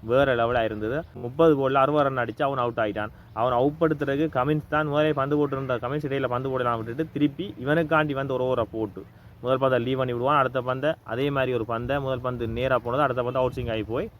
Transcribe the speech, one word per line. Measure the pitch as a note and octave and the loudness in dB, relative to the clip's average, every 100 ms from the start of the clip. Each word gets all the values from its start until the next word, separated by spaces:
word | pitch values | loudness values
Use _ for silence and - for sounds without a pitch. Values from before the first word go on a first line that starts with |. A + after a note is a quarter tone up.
வேற | A2 B2+ C#3 | 2 2 4
லெவலா | A#2+ A#2 B2 | 4 2 2
இருந்தது. | A2+ G#2+ G#2+ C#3 E3+ | 0 -2 -4 -4 -6
முப்பது | - B2 C3+ E3 C#3+ | -10 -10 4 6 6
ball-ல | C3+ | 4
அறுபது | C3+ C3+ D3+ C#3 | 4 4 4 2
ரன் | C3 A#2+ | 0 -4
அடிச்சு | A2 | -2
அவன் | C#3 C3+ | -2 0
அவுட் | A#2+ A#2 | -2 0
ஆயிட்டான். | A2 G#2 G#2+ - - | -2 -2 -6 -10 -14
அவன் | A2 B2 | -2 0
அவுட் | A#2+ C3+ D3+ | 2 2 2
படுத்துறதுக்கு | D#3+ D3+ C#3+ C#3 D#3 | 0 0 -2 0 0
கமின்ஸ் | C#3 C3 D3+ - | 0 0 0 0
தான் | D3+ D3+ | -2 0
முதலே | C#3+ D#3 | 2 2
பந்து | C#3+ C3+ D3 | 2 0 0
போட்டுருந்த. | D3 C3+ C3+ B2 | 0 -2 -4 -4
கமின்ஸ் | B2 D3 D3 | -2 -4 -4
இடையில | C3+ C3 | -2 0
பந்து | B2 C3+ | -2 -2
போடலாம் | C3 B2 A#2 | 0 0 -2
விட்டுட்டு | A2 A#2+ D#3+ | -4 -6 -6
திருப்பி | D3 D3 C#3 G3 - | 0 0 0 -10 -8
இவனுக்காண்டி | B2+ D#3 D#3 D#3+ D#3 | 0 0 2 2 2
வந்து | C3+ C#3 | -2 -2
ஒரு | B2+ | 0
ஓவரை | B2+ B2 A2 | 0 0 -2
போட்டு | A2 G#2+ F#2+ - - - - | -2 -6 -6 -16 -20 -20 -10
முதல் | A#2+ C3 | -2 2
பந்தை | C3+ B2+ | 4 2
லீவ் | A#2+ C3 | 0 -2
பண்ணி | C3 | -2
விடுவான். | A#2+ B2+ D3 | 0 2 4
அடுத்த | C3 C3 | 2 0
பந்தை | B2 C3 C#3+ - | -4 -2 -2 -4
அதே | - A#2 C#3+ | -6 -2 0
மாதிரி | C#3 C3 | 0 0
ஒரு | B2 | 0
பந்தை | A2 A2+ B2 C#3+ | -2 -4 -2 -2
முதல் | C3+ C3 | -2 -4
பந்து | B2+ B2 A#2 | -4 -4 -4
நேரா | A2+ C3 B2+ | -2 2 0
போனது, | A#2 C3 | 0 0
அடுத்த | C#3+ B2 | 0 0
பந்து | A#2+ C3 | -2 0
அவுட் | B2+ | 0
ஸ்விங் | B2+ A#2+ | -2 -4
ஆகி | A2 | -4
போய் | G#2 A#2+ A3 - | -4 -4 -6 -10